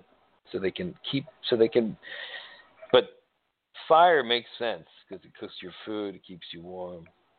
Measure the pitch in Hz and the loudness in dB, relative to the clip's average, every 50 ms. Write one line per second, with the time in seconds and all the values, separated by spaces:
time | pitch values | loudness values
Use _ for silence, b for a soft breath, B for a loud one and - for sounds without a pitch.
0 | - _ _ _ _ _ _ _ _ - - 101 95 92 - - 92 87 78 _ | -14 _ _ _ _ _ _ _ _ -10 -8 -4 -4 -4 -4 -4 -8 -8 -10 _
1 | - - - 139 135 - - _ - - 127 110 113 113 - 123 113 107 - - | -10 -6 -6 -6 -6 -6 -14 _ -4 0 2 4 4 4 4 2 0 0 -2 -10
2 | B B B B B B B B B B B B B B B _ - - - 123 | B B B B B B B B B B B B B B B _ -4 2 4 4
3 | 104 - - _ _ _ _ _ _ _ _ _ _ _ - - - - 160 160 | 4 2 -4 _ _ _ _ _ _ _ _ _ _ _ -20 -6 0 4 6 8
4 | 175 180 170 143 123 117 120 120 117 - - - 120 113 101 82 78 _ _ _ | 8 8 8 6 4 2 0 -2 -2 -4 -10 -6 -4 -4 -4 -6 -10 _ _ _
5 | _ - 98 87 - 90 - - 110 92 - - 92 87 85 - - 110 107 107 | _ -18 -18 -18 -18 -18 -18 -16 -16 -14 -14 -14 -16 -16 -16 -14 -12 -8 -6 -6
6 | 104 101 92 87 _ - 92 82 - - - 85 85 90 92 92 90 90 90 85 | -6 -6 -8 -12 _ -18 -18 -18 -16 -16 -16 -16 -14 -14 -12 -12 -12 -12 -12 -14
7 | 82 - _ _ _ _ _ | -18 -20 _ _ _ _ _